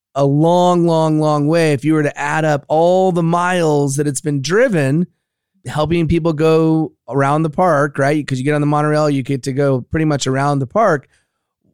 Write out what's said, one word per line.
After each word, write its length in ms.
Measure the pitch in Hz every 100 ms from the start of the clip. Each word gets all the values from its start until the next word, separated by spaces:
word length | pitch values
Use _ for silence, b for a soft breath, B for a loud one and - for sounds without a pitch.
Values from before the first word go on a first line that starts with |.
| _
a 100 | 139
long, 640 | 143 143 165 175 180 175 170
long, 320 | 160 160 156
long 300 | 151 147 147
way. 240 | 170 160
If 120 | 143
you 100 | 147
were 100 | 156
to 120 | 147 -
add 280 | 143 151
up 200 | 156 147 -
all 420 | 156 170 185 190
the 140 | 175
miles 720 | 165 170 180 185 160 147 143 135
that 100 | 147
it's 140 | 131
been 200 | 151 143
driven, 680 | 135 196 262 175 135 151 180 _ _ _ _ _ 127
helping 400 | 147 156 170 156
people 260 | 165 160
go 600 | 147 160 160 160 160 156 - -
around 340 | 135 139 151
the 80 | 160
park, 480 | 165 180 143 147 139
right? 260 | 139 156
'Cause 140 | 135 131
you 60 |
get 100 | 135
on 60 | 147
the 80 | 147
monorail, 420 | 147 151 151 151
you 140 | 139
get 180 | 123 139
to 80 | 139
go 280 | 131 143 131
pretty 240 | - 160
much 240 | 156 143 -
around 320 | 131 143 143
the 60 | 127
park. 400 | 202 220 147 - _ _ _ _ _ _